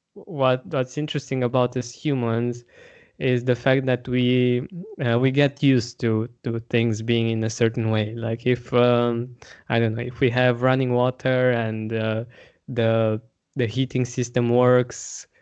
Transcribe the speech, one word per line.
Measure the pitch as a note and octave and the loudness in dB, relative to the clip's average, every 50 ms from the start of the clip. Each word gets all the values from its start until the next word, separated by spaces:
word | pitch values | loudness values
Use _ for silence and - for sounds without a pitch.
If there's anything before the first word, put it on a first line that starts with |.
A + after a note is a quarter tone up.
| _ _ _ | _ _ _
what, | G3+ - - E3+ C#3+ C3 C3 B2+ B2+ - | -18 -16 -10 -4 0 2 2 2 0 -2
what's | - D#3 C3+ B2+ - - | -4 -4 -4 -4 -4 -6
interesting | D3 D3+ D3 - C#3+ - - C3+ C3 B2 | -6 -6 -4 -6 -6 -6 -4 -2 -2 -2
about | A#2+ B2+ B2+ B2 B2 B2+ | 0 2 2 0 0 0
us | B2+ B2 - | -4 -6 -8
humans | - - - D3+ C#3 B2+ A#2+ A2+ A2+ A#2 A#2+ A#2+ A#2 A#2+ - _ _ - - - - - _ _ _ - | -10 -6 -4 -2 -2 0 0 0 0 0 -2 -2 -4 -6 -12 _ _ -20 -20 -20 -20 -20 _ _ _ -4
is | C#3 C3 B2+ A#2+ B2 | -2 0 0 0 0
the | B2+ B2 | 0 -2
fact | - - C3+ C3 C#3 C3+ | 0 2 2 2 2 2
that | C3 B2 B2 - | 0 -2 -2 -2
we, | C3 B2 B2+ B2 B2 B2+ B2 B2 B2 B2 A#2+ - - F#3+ E3+ G3 A4 G#4 - C#3 | -2 0 0 2 2 2 2 2 2 0 0 -4 -6 -10 -12 -14 -12 -8 -4 -2
uh, | A#2+ A#2 | 0 2
we | A#2+ C3 C3+ | 2 2 2
get | C3 C#3+ C#3+ C3+ C#3 - C#3+ | 4 2 2 2 0 0 2
used | C#3 C3 B2 A#2 - - - | 4 4 2 0 -2 -6 -4
to, | A#2+ A2+ A2 A2 A2+ A#2 - _ - | -2 0 0 0 -2 -4 -8 _ -8
to | B2 A#2 A2+ A2+ - | -6 -6 -6 -4 -2
things | - A#2 A#2 A#2 G#2+ G#2+ | 0 2 2 2 0 -2
being | A2+ A#2 A#2 A#2 A2+ A2+ | -2 0 0 0 0 0
in | A2+ A2 A2 | 0 -2 -2
a | A2 | -4
certain | - - A#2 A2+ A2+ A#2+ A2 A2 | 0 0 0 0 0 0 0 0
way. | A2 A2 G#2+ G#2 A2+ | 0 0 -2 -2 -6
Like | A#2 A2+ A2+ A2+ A#2 - | -6 -6 -4 -6 -2 0
if, | B2 B2 B2 - - B2+ | 0 -2 -2 -2 -2 2
um, | A#2+ B2 B2 A#2+ A#2+ A#2+ A#2+ A#2 A#2 B2 B2+ B2 - - - - - _ - | 2 4 4 4 4 2 0 0 -2 -4 -6 -10 -18 -20 -20 -20 -18 _ -2
I | A#2 A#2 | 0 0
don't | A#2 A2 A2 | 0 0 -2
know, | A#2 A#2+ | -4 -6
if | B2 B2 - | -8 -2 0
we | B2+ A#2+ | 0 2
have | A#2 B2+ B2+ B2 A#2+ A#2+ | 2 2 2 2 2 2
running | B2+ C3 C3 C3+ C3 B2 B2 | 2 2 2 2 0 0 0
water | B2 B2 B2+ B2+ - - C3 B2+ B2+ B2+ B2+ | 0 0 0 -2 -2 -2 -2 0 2 2 2
and, | A#2+ A#2 A2+ A2 A2 A2 A2 G#2+ A2+ | 2 0 -2 -2 -4 -6 -6 -4 -4
uh, | A2 A2 A2 A2 A2 A#2+ - - - - - _ _ _ | -2 -2 -2 -2 -4 -6 -8 -14 -20 -20 -20 _ _ _
the, | - B2 A#2 A2+ A2+ A2+ A2+ A2+ A2 A2 A2 - _ _ _ _ _ _ | -6 -2 0 2 2 2 2 2 2 0 -2 -6 _ _ _ _ _ _
the | - B2 | -4 -4
heating | G#2+ G#2+ B2+ C3 B2+ - B2+ B2 | -2 -2 -2 -4 -2 -2 -2 -2
system | B2 - B2+ A#2+ A#2+ - B2 A#2+ A#2+ | -2 -2 -4 -6 -2 -2 0 0 2
works, | A#2+ B2 B2 B2 B2 B2+ B2 B2 - - - - - - - _ _ _ | 4 4 6 6 6 4 2 0 -6 -14 -16 -16 -16 -16 -18 _ _ _